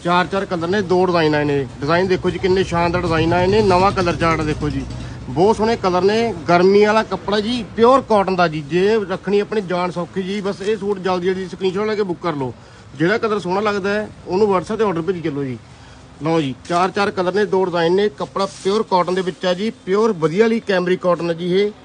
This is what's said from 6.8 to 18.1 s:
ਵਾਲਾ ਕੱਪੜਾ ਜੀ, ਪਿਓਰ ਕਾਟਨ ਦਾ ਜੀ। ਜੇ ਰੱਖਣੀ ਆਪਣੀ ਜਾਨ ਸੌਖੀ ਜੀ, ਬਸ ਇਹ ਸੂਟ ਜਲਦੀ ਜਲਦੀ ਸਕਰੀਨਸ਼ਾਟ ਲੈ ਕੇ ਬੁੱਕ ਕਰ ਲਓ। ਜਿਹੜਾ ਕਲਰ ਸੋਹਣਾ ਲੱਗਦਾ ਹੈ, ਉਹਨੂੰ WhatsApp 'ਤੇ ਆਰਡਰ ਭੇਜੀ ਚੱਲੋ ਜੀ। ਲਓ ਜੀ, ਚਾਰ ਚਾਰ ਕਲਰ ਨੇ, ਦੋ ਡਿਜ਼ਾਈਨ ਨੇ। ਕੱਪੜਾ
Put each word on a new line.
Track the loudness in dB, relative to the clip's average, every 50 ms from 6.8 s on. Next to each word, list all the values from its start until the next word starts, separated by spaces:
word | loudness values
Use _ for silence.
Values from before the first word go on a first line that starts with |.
| 6
ਵਾਲਾ | 6 4 2 0
ਕੱਪੜਾ | 0 -4 -6 -2 0 0 0
ਜੀ, | 0 -2 -4 -4 -6 -8 0
ਪਿਓਰ | 4 4 6 6 4 4 2
ਕਾਟਨ | 2 2 2 2 2
ਦਾ | 2 0 0
ਜੀ। | 0 -4 -6 -2
ਜੇ | 0 0 2 2 2 0 0 -2
ਰੱਖਣੀ | -6 -6 -4 0 0 0
ਆਪਣੀ | 0 0 -2 -4 -4 -2
ਜਾਨ | -4 -2 -2 -4
ਸੌਖੀ | -4 -6 -8 -6 -6 -6 -6
ਜੀ, | -4 -6 -4
ਬਸ | -4 -4 -6 -4
ਇਹ | -4 -4 -4 -2
ਸੂਟ | -2 -4 -4 -2
ਜਲਦੀ | -2 -2 -2 0 0 -2
ਜਲਦੀ | -2 -2 -4 -8
ਸਕਰੀਨਸ਼ਾਟ | -8 -4 -4 -2 -2 -2 -2 -2
ਲੈ | -2
ਕੇ | -2 -2
ਬੁੱਕ | -4 -4 -6 -4
ਕਰ | -4 -4
ਲਓ। | -4 -4 -6 -8 -12 -18 -20 -20 -20 -20 -20 -6 -2
ਜਿਹੜਾ | 0 0 2 0
ਕਲਰ | 0 -2 -2 -2
ਸੋਹਣਾ | -2 -2 -2 0
ਲੱਗਦਾ | 0 0 -2 -2 -2 -2
ਹੈ, | -2 -2 -4 -6 -10 -18 -10 -4
ਉਹਨੂੰ | 0 0 2 2
WhatsApp | 2 0 0 -2 -2 0
'ਤੇ | 0
ਆਰਡਰ | 0 0 -2
ਭੇਜੀ | -2 -2 -4 -2
ਚੱਲੋ | -2 -4 -4 -4 -6
ਜੀ। | -6 -8 -10 -12 -18 -20 -20 -20 -20 -20 -20 -20 -20 -18 -8 -4
ਲਓ | 0 0 0
ਜੀ, | 0 -2 -4 -8 -8 -2
ਚਾਰ | 0 0 0 0
ਚਾਰ | 0 0 -2 -2
ਕਲਰ | 0 -2 -2 0 2
ਨੇ, | 0 0
ਦੋ | 2 2 0 0
ਡਿਜ਼ਾਈਨ | 0 0 0 2 2 2
ਨੇ। | 2 2
ਕੱਪੜਾ | 0